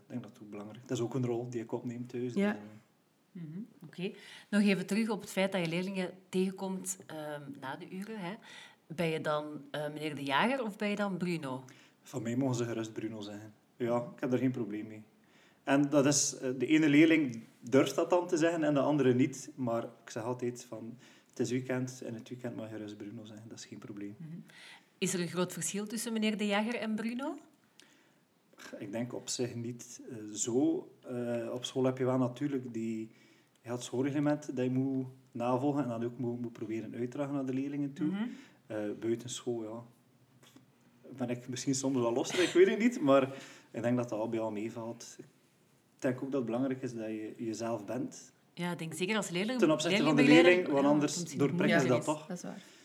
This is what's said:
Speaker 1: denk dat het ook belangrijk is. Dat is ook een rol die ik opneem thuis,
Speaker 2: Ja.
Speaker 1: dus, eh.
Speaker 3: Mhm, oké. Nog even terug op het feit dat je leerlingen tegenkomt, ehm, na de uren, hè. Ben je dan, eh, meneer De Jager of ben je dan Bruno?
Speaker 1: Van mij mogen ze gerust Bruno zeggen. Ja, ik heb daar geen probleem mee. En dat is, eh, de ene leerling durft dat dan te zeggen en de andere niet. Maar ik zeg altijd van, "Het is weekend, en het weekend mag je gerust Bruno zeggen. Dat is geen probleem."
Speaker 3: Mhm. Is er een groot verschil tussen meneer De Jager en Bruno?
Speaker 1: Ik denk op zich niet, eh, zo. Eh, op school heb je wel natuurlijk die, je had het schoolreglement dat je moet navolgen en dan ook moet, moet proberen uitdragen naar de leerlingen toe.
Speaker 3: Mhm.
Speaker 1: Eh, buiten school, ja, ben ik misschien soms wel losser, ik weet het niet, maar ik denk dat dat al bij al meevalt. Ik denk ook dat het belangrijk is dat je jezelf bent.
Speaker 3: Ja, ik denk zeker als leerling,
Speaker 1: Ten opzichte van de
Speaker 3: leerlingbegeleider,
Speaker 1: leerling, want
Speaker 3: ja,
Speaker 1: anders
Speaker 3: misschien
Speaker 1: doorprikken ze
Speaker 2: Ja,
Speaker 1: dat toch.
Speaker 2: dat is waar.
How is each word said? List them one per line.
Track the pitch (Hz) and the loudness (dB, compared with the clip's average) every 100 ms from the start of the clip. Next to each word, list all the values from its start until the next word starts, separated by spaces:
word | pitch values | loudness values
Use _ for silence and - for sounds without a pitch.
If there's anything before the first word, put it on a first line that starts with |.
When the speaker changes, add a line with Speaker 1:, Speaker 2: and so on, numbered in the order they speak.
| - | -10
Speaker 1:
denk | 123 | -10
dat | 110 | -10
het | - | -16
ook | 104 | -14
belangrijk | 104 104 - | -12 -12 -14
is. | - | -6
Dat | 127 | -2
is | |
ook | 117 | -2
een | 135 123 | -2 0
rol | 117 123 | -2 -4
die | 123 | -6
ik | 113 | -4
opneem | 120 123 120 123 | -6 -6 -8 -8
thuis, | 123 123 | -6 -4
Speaker 2:
Ja. | 120 202 | 0 0
Speaker 1:
dus, | - | 0
eh. | - - _ _ _ _ _ 185 | -8 -20 _ _ _ _ _ -14
Speaker 3:
Mhm, | 160 170 240 - | -10 -10 -12 -16
oké. | 156 - 185 214 - - - | -18 -8 -8 -8 -16 -20 -2
Nog | 202 | 4
even | 208 190 180 | 4 4 2
terug | 202 226 | 0 0
op | 202 | -2
het | - | -2
feit | - 196 | 0 0
dat | 196 | 0
je | 165 | 0
leerlingen | 170 185 196 180 - - | -2 -2 -4 -4 -6 -4
tegenkomt, | 185 190 190 190 190 185 - - | 0 0 -2 -6 -6 -6 -10 -10
ehm, | 156 151 147 143 143 | -10 -8 -8 -10 -12
na | 131 151 | -10 -10
de | 170 | -10
uren, | 185 208 220 | -10 -10 -8
hè. | 175 220 - - - - _ | -8 -10 -14 -20 -20 -20 _
Ben | 160 165 | -2 0
je | 156 | 0
dan, | 151 151 151 151 - | 0 0 -2 -10 -8
eh, | 143 151 | -6 -6
meneer | 151 156 | -4 -6
De | 143 | -4
Jager | 139 139 202 269 | 2 4 4 2
of | 220 190 | -2 -4
ben | 208 | -2
je | 208 | 0
dan | 202 180 | -2 0
Bruno? | 180 170 139 127 131 - - _ | -2 -2 -4 -6 -10 -20 -20 _
Speaker 1:
Van | - 135 | -10 -6
mij | 113 120 | -2 0
mogen | 135 | 2
ze | 120 | 2
gerust | 117 113 110 | 0 -2 -4
Bruno | - 110 110 | -6 -6 -6
zeggen. | 104 104 107 - _ _ | -10 -10 -14 -20 _ _
Ja, | 123 123 120 | 0 0 -2
ik | - | -6
heb | 143 | 0
daar | 123 | 2
geen | 131 | 2
probleem | 123 104 107 107 | 0 -4 -6 -8
mee. | 107 - _ _ _ _ _ | -12 -18 _ _ _ _ _
En | - 139 143 | 2 4 6
dat | 147 139 | 6 6
is, | 143 - - | 4 2 -2
eh, | 135 131 | -4 -2
de | - | 4
ene | 156 156 | 4 8
leerling | 143 165 160 143 113 - _ | 8 8 8 4 -2 -10 _
durft | 117 131 - | 4 6 6
dat | - 170 | 2 4
dan | 180 175 | 4 4
te | 175 | 2
zeggen | 165 165 | 4 4
en | 151 | 2
de | 143 | 4
andere | 135 151 131 | 4 4 6
niet. | 123 135 - - | 6 4 0 -12
Maar | - 123 117 | -6 -2 -2
ik | 113 - - | -4 -12 -12
zeg | 120 | -8
altijd | 113 127 123 120 - | -6 -4 -4 -6 -12
van, | 110 113 127 - - _ | -12 -12 -14 -20 -20 _
"Het | - | -4
is | 117 | -2
weekend, | 131 127 127 127 - | -2 -2 -2 -4 -6
en | - | -10
het | 113 - | -10 -10
weekend | 123 123 117 | -10 -8 -8
mag | 110 | -8
je | 107 | -8
gerust | 104 104 | -10 -10
Bruno | 101 113 | -12 -12
zeggen. | 107 107 113 | -14 -16 -16
Dat | - | -16
is | - | -16
geen | 101 | -16
probleem." | - 101 101 107 | -14 -12 -12 -12
Speaker 3:
Mhm. | 160 170 - - - - _ _ | -12 -14 -16 -20 -20 -20 _ _
Is | 185 | -2
er | 185 | 0
een | 175 | -2
groot | 170 175 | -2 -2
verschil | 175 165 190 208 | -2 -6 -4 -6
tussen | 226 240 | -6 -4
meneer | 226 214 202 | 0 0 0
De | 208 | 2
Jager | 202 220 | 2 0
en | 240 220 | -2 -4
Bruno? | 214 220 247 285 285 - _ _ _ - _ _ _ _ _ _ _ - - | -4 -4 -4 -6 -8 -14 _ _ _ -20 _ _ _ _ _ _ _ -16 -12
Speaker 1:
Ik | 104 | -8
denk | 113 123 | -4 -4
op | - - | -6 -8
zich | - 120 | -4 -4
niet, | 117 117 120 - - 285 | -4 -8 -8 -14 -16 -14
eh, | 113 107 | -12 -10
zo. | 104 123 117 160 165 - - - | -6 0 4 4 2 -4 -16 -10
Eh, | 123 120 117 117 | -6 -2 -2 -4
op | 131 | -6
school | 127 135 | -6 0
heb | 131 127 | 0 2
je | |
wel | 127 131 | 2 2
natuurlijk | 123 - 147 139 120 | 2 0 -4 -4 -4
die, | 113 113 110 110 - - _ _ _ | -6 -4 -4 -6 -14 -20 _ _ _
je | 117 | -8
had | 123 | -8
het | - | -4
schoolreglement | 120 139 139 147 147 - 127 | -2 0 2 2 2 -2 -2
dat | |
je | 127 | 0
moet | 127 135 131 127 - _ | 2 2 0 -4 -8 _
navolgen | 117 120 127 143 143 | -4 0 2 2 2
en | 123 | 0
dan | 113 | -2
ook | 117 117 | -4 -4
moet, | 120 123 | -4 -4
moet | 117 | -6
proberen | - 110 110 104 | -8 -6 -6 -6
uitdragen | 110 123 139 143 | -6 -6 -4 -4
naar | 143 131 | -2 -2
de | |
leerlingen | 131 139 143 143 | -2 -2 -2 -4
toe. | 135 156 | -2 -2
Speaker 3:
Mhm. | 190 240 - - - _ | 0 -4 -6 -16 -20 _
Speaker 1:
Eh, | 107 104 95 | -4 -4 -2
buiten | 110 117 120 | -2 -2 -2
school, | - - 117 | -8 -4 -4
ja, | 107 113 117 - _ _ _ _ - - _ _ _ _ - - | -6 -10 -14 -20 _ _ _ _ -20 -20 _ _ _ _ -18 -6
ben | 123 | -4
ik | 123 - | -4 -6
misschien | 123 - | -6 -2
soms | 131 135 135 | 0 0 2
wel | 117 | 2
losser, | 120 - - | 2 0 2
ik | 170 | 4
weet | 170 196 | 8 6
het | 214 | 6
niet, | 240 - | 2 2
maar | 147 139 131 - - - - | 6 6 6 -2 -14 -20 -12
ik | - | -2
denk | 117 123 | 0 2
dat | 120 | 0
dat | 107 | -2
al | 113 | -2
bij | 113 | -2
al | 113 | -2
meevalt. | 104 113 117 113 131 - - | -4 -6 -6 -10 -10 -14 -18
Ik | - _ _ _ _ _ _ _ | -20 _ _ _ _ _ _ _
denk | 139 127 | -2 -2
ook | 135 | -2
dat | 139 | -2
het | |
belangrijk | 113 117 135 127 | 0 0 0 0
is | 127 | -4
dat | 113 110 | -6 -6
je | 110 107 - | -6 -8 -6
jezelf | 117 107 113 117 | -6 -4 -4 -4
bent. | 98 120 - - - _ _ | -4 -4 -6 -8 -20 _ _
Speaker 3:
Ja, | - 175 | -6 -4
ik | 170 | -4
denk | 160 | -6
zeker | 151 185 220 | -4 0 0
als | 190 | 0
leerling, | 170 214 254 | -2 0 2
Speaker 1:
Ten | 170 | 4
opzichte | 151 170 196 | 4 2 4
van | 156 147 | 4 6
de | |
Speaker 3:
leerlingbegeleider, | 143 160 175 | 10 10 10
Speaker 1:
leerling, | 180 180 | 8 4
want | 143 139 | 4 6
Speaker 3:
ja, | |
Speaker 1:
anders | 151 147 - | 6 4 0
Speaker 3:
misschien | 165 135 | -4 0
Speaker 1:
doorprikken | 139 170 - - | 2 4 4 4
ze | 127 | 6
Speaker 2:
Ja, | |
Speaker 1:
dat | 123 | 2
toch. | - 151 - | 2 -4 -4
Speaker 2:
dat | 180 | -10
is | |
waar. | - - - - | -10 -14 -16 -20